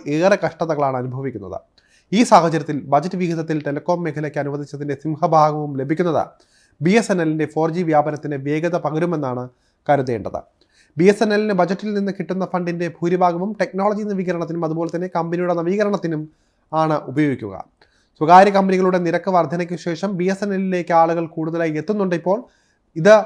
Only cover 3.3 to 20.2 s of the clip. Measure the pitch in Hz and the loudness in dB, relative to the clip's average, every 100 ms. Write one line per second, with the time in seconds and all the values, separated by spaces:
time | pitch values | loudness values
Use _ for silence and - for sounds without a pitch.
3.3 | 165 160 160 147 143 160 175 170 147 151 | -4 -4 -4 -4 -4 -2 -2 -4 -6 -6
4.3 | 147 139 143 143 139 143 143 156 147 175 | -4 -6 -6 -10 -10 -8 -6 -6 -2 2
5.3 | 160 151 151 147 135 131 160 175 135 - | 4 4 2 -4 -6 -4 -2 0 0 -2
6.3 | - _ _ _ - 160 226 220 185 160 | -8 _ _ _ -4 2 2 2 0 0
7.3 | 156 151 156 160 165 165 151 147 147 147 | -2 -4 -2 -2 -2 0 2 0 -4 -8
8.3 | 143 139 151 170 170 147 156 175 156 135 | -8 -4 -2 -2 -2 -4 -2 -2 -2 -4
9.3 | 123 127 - _ _ - 139 123 113 92 | -6 -10 -16 _ _ 0 0 0 -4 -6
10.3 | - - _ _ _ _ - 185 202 214 | -10 -14 _ _ _ _ 2 4 4 2
11.3 | 208 214 185 175 190 214 202 196 190 170 | 0 0 0 0 -2 -4 -4 -4 -6 -6
12.3 | 185 180 185 175 170 170 165 170 180 180 | -6 -4 -4 -4 -4 -6 -4 -2 2 2
13.3 | 170 196 202 185 185 202 208 214 190 185 | 0 -4 -4 -4 -2 -2 -2 -4 -4 -4
14.3 | 170 165 170 160 160 160 170 180 175 165 | -4 -4 -4 -4 -2 -4 -4 -4 -4 -4
15.3 | 175 175 170 170 202 208 185 170 156 156 | -2 -2 -2 0 0 0 -2 -4 -6 -8
16.3 | _ _ _ _ 156 156 151 - 131 151 | _ _ _ _ 0 0 0 -2 0 0
17.3 | 127 107 90 - _ _ _ _ - 151 | -2 -8 -12 -16 _ _ _ _ -2 8
18.3 | 180 202 196 190 185 185 180 170 170 180 | 10 10 6 2 2 2 2 0 -2 0
19.3 | 180 160 175 170 175 175 165 196 180 | 0 0 -2 -4 -6 -6 -6 -4 -2